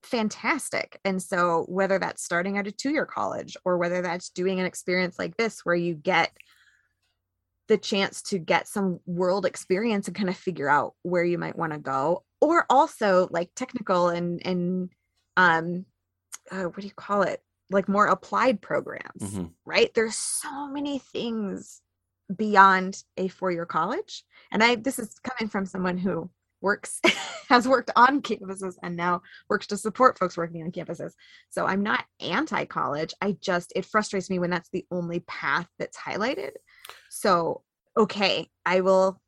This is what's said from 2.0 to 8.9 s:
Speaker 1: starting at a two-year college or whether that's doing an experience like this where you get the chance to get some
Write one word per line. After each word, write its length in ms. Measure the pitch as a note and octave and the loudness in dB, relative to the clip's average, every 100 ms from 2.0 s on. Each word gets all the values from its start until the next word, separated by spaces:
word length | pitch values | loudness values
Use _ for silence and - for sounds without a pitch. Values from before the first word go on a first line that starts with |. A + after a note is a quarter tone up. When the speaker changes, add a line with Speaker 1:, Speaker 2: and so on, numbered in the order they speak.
| E3 - | -2 -8
Speaker 1:
starting 320 | - F3 G3+ G3+ | -4 -2 -2 -4
at 100 | G3+ | -6
a 60 | |
two-year 320 | G#3 C4+ D4+ | -6 -2 -2
college 500 | - - G2+ - - - F#3 | -4 -4 -4 -4 -10 -6 -2
or 100 | F3+ | 0
whether 240 | F3 F3+ | 0 -2
that's 300 | F3+ F3 - | -4 -6 -8
doing 300 | - F#3 F#3 | -4 -2 -2
an 60 | F#3 | -4
experience 520 | - - F#3 F3+ - | -6 -2 0 0 -4
like 180 | E3 E3+ | -8 -2
this 280 | A3+ - | -4 -4
where 100 | - | -2
you 200 | F3 E3+ | 0 0
get 380 | D#3 F#3 F3+ - _ - _ _ _ _ _ _ _ _ _ _ _ _ | -2 2 2 2 _ -20 _ _ _ _ _ _ _ _ _ _ _ _
the 100 | G#3+ | 0
chance 420 | - G3 G3 - | 2 -2 -2 -4
to 160 | - G3 | -6 -6
get 300 | D#3+ F3 - | 0 -2 0
some 320 | G#3 F#3+ | -2 -2